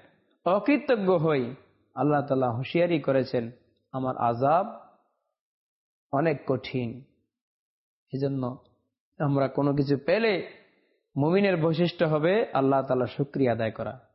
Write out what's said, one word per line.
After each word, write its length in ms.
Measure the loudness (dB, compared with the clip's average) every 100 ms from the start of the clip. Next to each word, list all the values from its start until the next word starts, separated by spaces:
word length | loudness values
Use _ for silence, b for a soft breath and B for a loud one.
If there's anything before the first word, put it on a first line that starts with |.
| -20 _ _ _
অকৃতজ্ঞ 720 | 0 0 2 0 2 0 2 2
হই, 360 | 2 0 -2 -8 _ _ _
আল্লাহ 320 | -2 0 0 0
তাআলা 240 | 0 0
হুঁশিয়ারি 500 | -2 -2 0 2 0
করেছেন, 500 | 0 0 0 -2 -4 -10 _ _ _
আমার 240 | -6 -6 -2
আযাব 640 | -2 0 2 2 0 -10 -20 _ _ _ _ _ _ _ _ _ _ _ _
অনেক 300 | -2 0 -2 -2
কঠিন। 580 | -4 -4 -6 -6 -10 -18 _ _ _ _ _ _ _ _ _ _
এজন্য 500 | -6 -4 -2 -6 -8 _ _ _ _ _ -4
আমরা 300 | 0 2 0
কোনো 260 | 0 0
কিছু 220 | 0 0 0 0
পেলে 440 | 0 2 -2 -6 -16 _ _ _ _ _ -2
মুমিনের 460 | 2 4 2 2
বৈশিষ্ট্য 420 | 2 2 0 0
হবে 420 | 0 2 2 2 0
আল্লাহ 300 | 0 2 2
তাআলার 240 | 2 0 -2
শুকরিয়া 460 | -4 -4 0 0
আদায় 180 | 0 -2
করা, 380 | -6 -10 -12 _